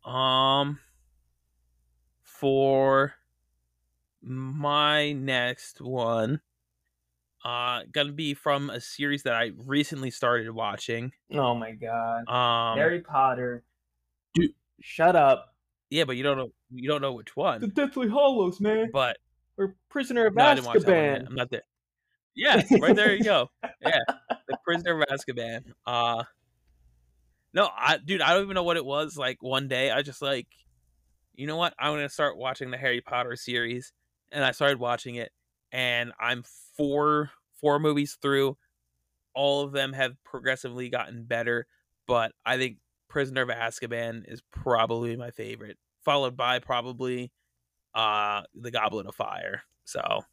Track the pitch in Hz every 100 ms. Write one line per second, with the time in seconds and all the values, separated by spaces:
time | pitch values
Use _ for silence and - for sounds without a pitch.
0 | - 127 131 131 135 135 143 147 _ _
1 | _ _ _ _ _ _ _ _ _ _
2 | _ _ _ - 139 135 135 135 135 135
3 | 139 - _ _ _ _ _ _ _ _
4 | _ _ - 131 131 147 143 147 147 151
5 | 147 143 135 127 123 127 - - 123 127
6 | 113 113 113 151 _ _ _ _ _ _
7 | _ _ _ _ 120 120 123 120 82 151
8 | 143 143 156 143 151 143 143 117 - -
9 | 143 143 135 117 117 - 127 143 147 147
10 | 131 - 123 120 113 113 104 101 - 117
11 | 123 _ _ 147 131 120 113 110 113 117
12 | 113 117 117 123 123 117 117 117 160 175
13 | 170 143 131 123 123 120 _ _ _ _
14 | _ _ _ 165 156 - _ _ - -
15 | 165 180 139 123 - _ _ _ _ 151
16 | 143 123 139 135 123 _ _ 127 131 147
17 | 139 120 107 - 175 117 220 240 277 269
18 | 240 254 285 247 185 180 208 220 226 139
19 | 127 - _ _ _ - 196 - _ 285
20 | 262 240 226 208 277 277 240 220 175 175
21 | 147 139 - 127 123 120 - _ _ _
22 | _ _ _ - 277 262 - 254 156 202
23 | 214 202 214 175 120 _ 135 - 143 151
24 | 139 - _ - - 135 - 170 175 165
25 | 139 139 - 120 117 117 123 - - 120
26 | 120 117 117 _ _ _ _ _ _ _
27 | _ _ _ _ _ 165 196 92 139 156
28 | 147 190 147 180 196 185 175 170 135 143
29 | 151 147 131 123 127 131 139 127 135 117
30 | 143 131 139 135 - _ _ _ _ _
31 | _ _ _ - 143 160 170 - 143 151
32 | 143 - 147 90 127 131 131 127 135 120
33 | - 123 123 120 - 120 117 123 127 _
34 | _ _ _ 147 131 - 143 135 120 120
35 | 127 120 117 _ _ _ _ 127 127 120
36 | 120 - 117 123 - - - - 147 143
37 | 147 151 147 - _ - 147 143 156 147
38 | 143 - 143 139 139 135 _ _ _ _
39 | _ _ _ 127 143 143 143 139 135 135
40 | 131 131 _ 135 123 131 - 123 123 120
41 | 95 120 117 117 117 120 117 _ _ _
42 | - 120 113 _ 113 127 127 107 _ _
43 | _ 151 135 131 123 117 113 - 120 117
44 | 117 113 95 110 _ - - 117 113 117
45 | 120 117 120 - 110 110 208 - _ _
46 | - 143 135 127 123 127 - 123 120 123
47 | 127 123 123 _ _ _ _ _ _ 110
48 | 110 107 104 104 - - 120 120 107 104
49 | 95 - 107 - 95 101 - _ - -
50 | - 52 -